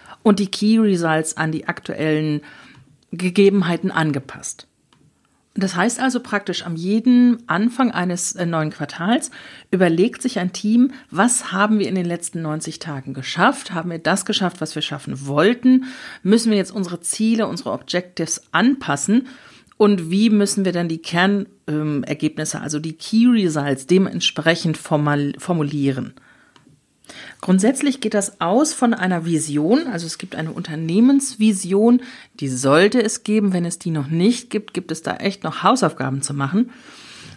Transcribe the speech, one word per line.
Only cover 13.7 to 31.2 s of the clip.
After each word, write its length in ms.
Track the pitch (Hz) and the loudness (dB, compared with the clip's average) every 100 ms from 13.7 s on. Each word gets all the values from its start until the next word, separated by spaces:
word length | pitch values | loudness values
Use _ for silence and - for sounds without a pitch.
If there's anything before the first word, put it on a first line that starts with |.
Haben 180 | 175 175 | -8 -6
wir 80 | 165 | -4
das 280 | 156 196 - | -2 -2 -2
geschafft, 340 | 208 180 - | -2 -2 -4
was 140 | 156 | -8
wir 80 | 151 | -6
schaffen 440 | - 147 - 131 139 | -8 -8 -8 -8 -2
wollten? 580 | 147 190 240 254 254 254 - - - | 2 4 4 4 4 2 -14 -18 -4
Müssen 280 | 180 226 226 | 2 4 4
wir 80 | 202 | 0
jetzt 140 | 196 | 0
unsere 280 | 208 175 175 | -4 -6 -6
Ziele, 460 | - - 220 226 208 | -6 -2 0 0 -2
unsere 260 | 170 - | -4 -6
Objectives 720 | 95 - 175 180 - 160 - _ | -8 -4 -6 -6 -6 -6 -6 _
anpassen? 720 | 160 233 - - 143 - 226 262 - - - _ - | 2 2 2 -2 -2 2 0 0 -8 -20 -20 _ 2
Und 320 | 208 196 160 | 2 2 0
wie 180 | 190 226 | 2 4
müssen 380 | 208 202 202 185 | 4 2 0 -2
wir 60 | |
dann 160 | 175 170 | -2 -4
die 120 | 160 | -6
Kern-, 460 | - 170 190 202 - _ - | -4 0 2 0 -4 _ -6
ähm, 380 | 151 151 147 | -4 -2 -4
Ergebnisse, 560 | - 147 151 156 151 - | -4 -4 -4 -4 -8 -6
also 180 | - 147 | -6 -6
die 140 | 160 | -6
Key 340 | 156 - 220 247 | -10 0 4 6
Results, 600 | 233 180 151 143 135 - | 4 2 0 -2 -2 2
dementsprechend 880 | 185 190 - - - 165 160 165 156 | 2 2 -2 -4 0 0 2 0 -4
formal-, 560 | - 151 147 143 143 - | -2 0 2 0 -2 -4
formulieren? 720 | - 170 147 147 139 131 107 - _ _ _ _ _ _ _ _ - - - - | -4 -2 -2 -2 -2 -2 -6 -14 _ _ _ _ _ _ _ _ -20 -20 -20 -8
Grundsätzlich 600 | - 190 214 269 285 262 | 0 2 2 2 0 -2
geht 140 | 214 | -2
das 260 | 214 196 - | -2 -4 -4
aus 320 | 170 220 311 | 0 2 2
von 220 | - 240 | 2 0
einer 300 | 226 185 175 | 2 0 -2
Vision, 640 | 165 160 156 147 156 269 294 | 0 -2 0 0 2 2 0
also 180 | 175 165 | -6 -8
es 100 | - | -12
gibt 200 | 185 - | -12 -8
eine 160 | 160 | -8
Unternehmensvision, 1500 | - 175 156 160 180 254 277 | -8 -8 -6 0 4 4 4